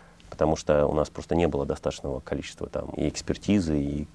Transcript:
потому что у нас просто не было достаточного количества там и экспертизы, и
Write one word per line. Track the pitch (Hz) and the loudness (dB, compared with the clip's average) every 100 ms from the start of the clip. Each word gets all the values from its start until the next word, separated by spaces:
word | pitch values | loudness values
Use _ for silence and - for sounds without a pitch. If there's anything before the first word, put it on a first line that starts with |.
| - - - | -20 -20 -14
потому | - 78 | 0 2
что | 78 - 73 71 | 2 4 4 4
у | |
нас | 76 73 | 2 0
просто | - - | -4 -2
не | 82 82 | 2 4
было | 71 69 | 2 -2
достаточного | 80 73 - 73 65 | -2 -4 -4 -4 -6
количества | - - - - - | -4 -6 -6 -10 -8
там | - - | -6 -6
и | - 76 | -2 -2
экспертизы, | - - - - 101 82 76 | -2 -4 -2 2 2 2 0
и | 71 73 73 | 0 -2 -6